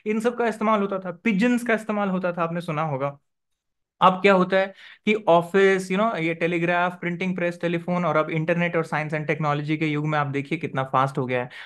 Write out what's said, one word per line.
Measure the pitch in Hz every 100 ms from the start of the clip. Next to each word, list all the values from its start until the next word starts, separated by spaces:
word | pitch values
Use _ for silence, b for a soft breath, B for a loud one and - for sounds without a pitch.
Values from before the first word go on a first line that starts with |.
| 214
इन | 220
सब | 240 240
का | 233
इस्तेमाल | 214 220 214
होता | 196 190
था, | 185 175
पिजन्स | - 185 247 240
का | 240
इस्तेमाल | 220 220 208 202
होता | 185 180
था, | 175
आपने | 165 170
सुना | 170 160
होगा। | 160 131 143 143 _ _ _ _ _ _ _ _
अब | 185 185
क्या | 202
होता | 185 185 190
है | 196 B B B 208
कि | 214 -
ऑफिस, | 170 170 196 196 190 185
you | 190
know, | 226 185
ये | 165
टेलीग्राफ, | 165 170 170 170 175 180 180
प्रिंटिंग | 175 175 185 180
प्रेस, | 175 175
टेलीफोन | 170 170 170 175 170
और | 156
अब | 156
इंटरनेट | 160 160 170 175 170
और | 160
साइंस | 151 151
एंड | 156 151
टेक्नोलॉजी | 156 151 143 147 156
के | 156
युग | 147 151
में | 151
आप | 143
देखिए | 139 139 165
कितना | 143 135
फास्ट | 135 131 135 147
हो | 127
गया | 123
है। | 123 B